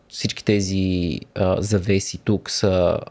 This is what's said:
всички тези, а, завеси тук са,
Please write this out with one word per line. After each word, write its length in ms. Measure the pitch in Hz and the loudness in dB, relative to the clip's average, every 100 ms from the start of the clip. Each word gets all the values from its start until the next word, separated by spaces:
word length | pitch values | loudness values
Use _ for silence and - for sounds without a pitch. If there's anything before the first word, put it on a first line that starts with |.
| _ | _
всички 360 | - 107 - | -6 -6 -2
тези, 760 | - 104 98 95 95 90 87 - - | 0 2 2 0 0 0 -2 -4 -8
а, 220 | - 92 92 | -2 0 2
завеси 600 | 104 104 92 98 - - | 0 0 2 0 -2 -4
тук 320 | - 98 - | 0 -2 -2
са, 480 | - 104 92 87 80 - | -2 2 4 2 0 -4